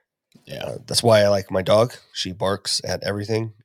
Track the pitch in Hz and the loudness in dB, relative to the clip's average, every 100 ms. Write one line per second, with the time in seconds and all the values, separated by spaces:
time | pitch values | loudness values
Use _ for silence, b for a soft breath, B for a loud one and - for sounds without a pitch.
0 | _ _ _ _ - - - - - - | _ _ _ _ -16 -10 -10 -10 -6 0
1 | 117 107 101 101 - 95 90 104 123 - | 4 6 6 2 0 -2 2 2 2 -2
2 | _ - 92 87 95 98 - - - 90 | _ -10 -8 -4 -4 -4 -4 -6 -4 -6
3 | - 101 101 110 113 - | -4 -4 -2 -4 -4 -12